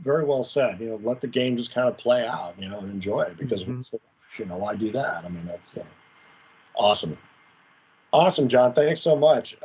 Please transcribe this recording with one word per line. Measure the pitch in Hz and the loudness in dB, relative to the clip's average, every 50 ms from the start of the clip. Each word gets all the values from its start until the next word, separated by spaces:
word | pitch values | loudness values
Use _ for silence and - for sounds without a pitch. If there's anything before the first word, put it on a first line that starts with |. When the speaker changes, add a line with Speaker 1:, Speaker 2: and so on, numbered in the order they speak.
| - | -2
Speaker 1:
very | 135 143 160 151 | 0 0 0 2
well | 143 139 131 123 | 0 0 -2 -2
said. | - - 143 131 113 95 95 | -2 -2 0 0 0 -2 -6
You | 113 113 | -8 -10
know, | 110 104 104 | -8 -8 -6
let | 117 123 127 - | -6 -6 -6 -6
the | |
game | 120 110 127 127 127 123 | -4 -2 -2 0 0 0
just | 117 117 - - | -2 -4 -4 -2
kinda | 123 127 120 - | 0 0 0 -2
play | - - 120 123 123 113 | -2 0 2 2 2 0
out, | 117 95 87 87 87 87 95 | -2 -4 -6 -8 -10 -12 -12
you | 95 95 | -12 -12
know, | 101 104 | -10 -10
and | 95 98 | -10 -10
enjoy | 101 98 92 101 107 143 - | -8 -8 -4 -4 -2 -2 -2
it | - 87 - | -4 -4 -8
because | 147 123 110 95 92 | -6 -4 -4 -4 -4
Speaker 2:
Mm-hmm. | 123 123 123 | -6 -8 -10
Speaker 1:
it's, | 127 - - 113 _ _ _ _ _ _ - - | -10 -10 -12 -14 _ _ _ _ _ _ -12 -12
you | 107 | -10
know, | 92 87 92 | -10 -8 -6
why | 101 107 104 | -6 -4 -4
do | 98 110 107 107 | -2 -2 -2 -2
that? | 131 143 - 87 85 85 | -2 -4 -4 -4 -6 -8
I | 90 | -10
mean, | 90 85 85 | -10 -10 -10
that's, | 87 87 - - - - | -10 -10 -12 -12 -14 -14
you | - - | -14 -14
know, | - - _ _ _ _ _ _ _ _ _ _ _ _ _ _ _ - | -14 -18 _ _ _ _ _ _ _ _ _ _ _ _ _ _ _ -2
awesome. | - 104 104 104 101 - 80 76 - _ _ _ _ _ _ _ _ _ _ _ _ _ _ _ _ _ _ - | 2 4 4 4 4 0 -4 -6 -10 _ _ _ _ _ _ _ _ _ _ _ _ _ _ _ _ _ _ 4
Awesome, | 151 170 185 - - 139 123 | 6 6 6 4 2 2 4
John. | 127 123 127 123 123 | 6 6 6 6 6
Thanks | 151 147 156 156 - | 4 4 4 2 2
so | - 165 151 | 2 2 4
much. | 139 147 156 147 120 - - - - | 6 6 6 6 4 2 -6 -10 -14